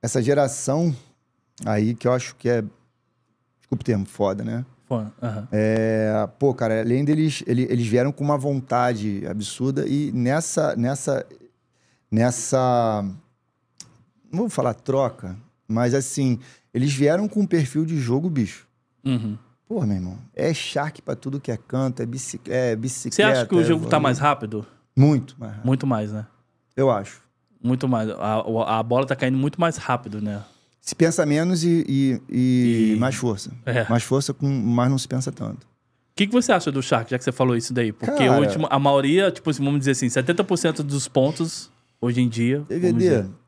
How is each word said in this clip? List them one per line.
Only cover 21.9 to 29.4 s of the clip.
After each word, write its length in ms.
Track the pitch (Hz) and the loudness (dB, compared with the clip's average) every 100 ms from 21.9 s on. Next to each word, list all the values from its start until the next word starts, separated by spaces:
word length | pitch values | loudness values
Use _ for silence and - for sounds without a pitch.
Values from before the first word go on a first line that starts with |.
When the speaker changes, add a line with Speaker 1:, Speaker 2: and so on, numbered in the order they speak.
| 123 | -4
Speaker 1:
é 40 | 117 | -8
bici-, 340 | 127 - - - | -8 -10 -12 -6
é 240 | 127 127 | -2 -2
Speaker 2:
Você 40 | 110 | -2
Speaker 1:
bicicleta, 560 | 123 - 120 - 208 | -6 -8 -6 2 2
Speaker 2:
acha 140 | 135 120 | 4 2
que 80 | |
o 60 | 175 | 2
Speaker 1:
é 40 | |
Speaker 2:
jogo 200 | 160 165 | 4 2
tá 60 | 165 156 | 2 2
Speaker 1:
vôlei. 60 | |
Speaker 2:
mais 160 | 143 123 | 2 2
rápido? 480 | 147 139 107 107 113 _ _ | 2 0 -4 -8 -10 _ _
Speaker 1:
Muito 400 | - 143 143 131 - | 4 6 6 -2 -14
mais 140 | 113 | -14
rápido. 140 | 104 120 | -6 -2
Speaker 2:
Muito 200 | 131 135 | 0 0
mais, 260 | 113 107 | -2 -2
né? 140 | 107 110 _ _ _ _ - | -6 -10 _ _ _ _ 0
Speaker 1:
Eu 140 | 135 | 2
acho. 320 | 107 101 - _ _ _ _ | 2 -4 -16 _ _ _ _
Speaker 2:
Muito 260 | 120 127 131 | -2 0 0
mais. 220 | 120 110 | 0 -2
A, 360 | - 104 110 - | -4 -2 -2 0
o, 140 | 113 | -2
a 200 | 110 110 | 0 -2
bola 240 | 117 123 135 | 2 0 0
tá 100 | 131 | -2
caindo 220 | 131 | 0
muito 200 | 131 | 0